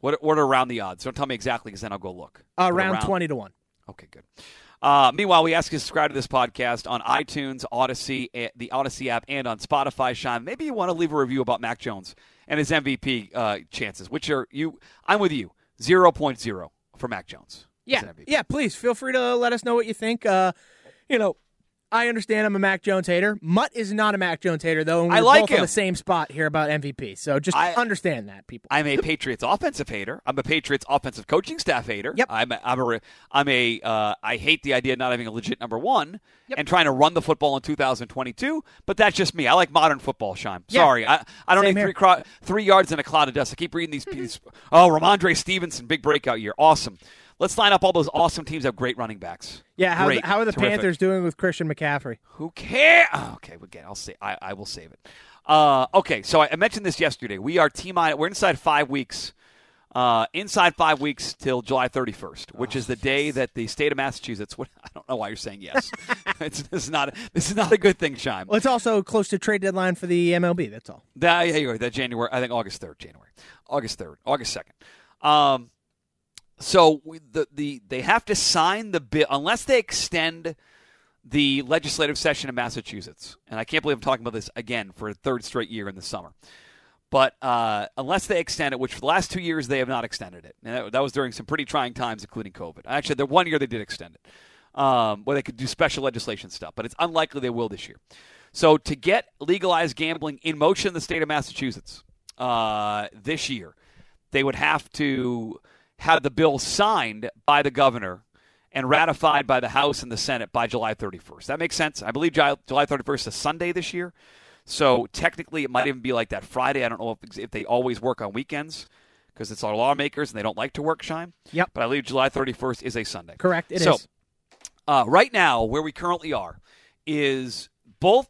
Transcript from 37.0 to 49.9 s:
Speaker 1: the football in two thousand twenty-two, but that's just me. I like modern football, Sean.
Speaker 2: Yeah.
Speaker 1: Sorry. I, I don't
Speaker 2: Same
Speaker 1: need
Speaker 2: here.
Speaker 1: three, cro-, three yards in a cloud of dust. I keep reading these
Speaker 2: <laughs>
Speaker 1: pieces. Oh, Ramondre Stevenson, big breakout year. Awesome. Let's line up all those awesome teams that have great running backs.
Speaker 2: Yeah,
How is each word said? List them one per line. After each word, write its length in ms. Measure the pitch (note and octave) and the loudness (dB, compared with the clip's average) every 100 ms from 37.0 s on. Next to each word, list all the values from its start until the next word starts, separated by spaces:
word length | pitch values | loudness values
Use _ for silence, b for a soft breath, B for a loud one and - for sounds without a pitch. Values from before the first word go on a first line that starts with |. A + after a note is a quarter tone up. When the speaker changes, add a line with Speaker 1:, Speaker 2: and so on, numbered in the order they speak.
| D3+ | 4
Speaker 1:
the 80 | E3+ | 4
football 360 | D#3 D#3 D3 C#3 | 0 0 0 0
in 60 | |
two 140 | - D3 | -4 -2
thousand 320 | C3+ A#2+ A#2 | 0 0 -4
twenty-two, 560 | - B2+ A#2 C4 D#4 b b - | -8 -8 -6 -4 -4 b b -6
but 100 | G3 | 2
that's 180 | G#3 | 4
just 200 | F3+ F3+ | 4 -2
me. 120 | E3+ C3 | 0 4
I 60 | |
like 180 | E3 F3 | 4 4
modern 280 | D3+ D#3 C#3 | 4 4 4
football, 360 | C3+ C3 G#2 | -2 -6 -8
Sean. 300 | F#2 A2 F2+ - | -8 -8 -10 0
Speaker 2:
Yeah. 100 | B3 | 6
Speaker 1:
Sorry. 260 | D#3 B2 A2+ | 6 6 4
I, 160 | D3+ - B B | 2 0 B B
I 80 | |
don't 100 | F#3 | 6
Speaker 2:
Same 100 | G3+ | 6
Speaker 1:
need 60 | G3 | 4
Speaker 2:
here. 80 | G3 | 0
Speaker 1:
three, 40 | |
cro-, 300 | F#3 F#3+ E3+ - B | 4 6 6 2 B
three 240 | - G3 | -4 0
yards 260 | G3+ F#3+ F#3+ | 6 6 6
in 100 | D#3+ | 0
a 40 | |
cloud 240 | C3+ D#3 C#3+ | 0 2 2
of 60 | |
dust. 180 | B2+ C3+ | 0 -4
I 40 | - | -4
keep 180 | E3+ | -6
reading 160 | E3 E3 | -6 -6
these 140 | D3 | -8
Speaker 2:
<laughs> 20 | G3 | -10
Speaker 1:
pieces. 340 | E3+ A#2+ - - B B | -10 -10 -12 -18 B B
Oh, 160 | D#3+ F3+ | 8 10
Ramondre 480 | D#3 E3+ G3+ F3 D#3+ | 8 6 4 4 0
Stevenson, 480 | - F#3+ E3+ - | 0 -4 -4 -8
big 160 | B2 D#3 | -4 -2
breakout 400 | C#3 D3 - A#2 | 0 0 0 -2
year. 140 | G#2 G#2 | -4 4
Awesome. 400 | D#3 D#3 - F#2 B B B B | 6 6 2 -12 B B B B
Let's 200 | F3+ - | -2 4
line 140 | G#3 | 4
up 100 | G3 | 6
all 100 | F#3+ | 6
those 160 | F3 D3+ | 4 2
awesome 300 | D3+ E3+ - | 2 2 0
teams 180 | D3 D#3 | -6 -4
that 60 | C3 | -4
have 80 | G#2 | -2
great 200 | B2+ A#2 | -4 -4
running 220 | A#2 G#2 | -8 -8
backs. 460 | F2 F2 - - _ - | -14 -14 -16 -20 _ 0
Speaker 2:
Yeah, 200 | F#3 | 0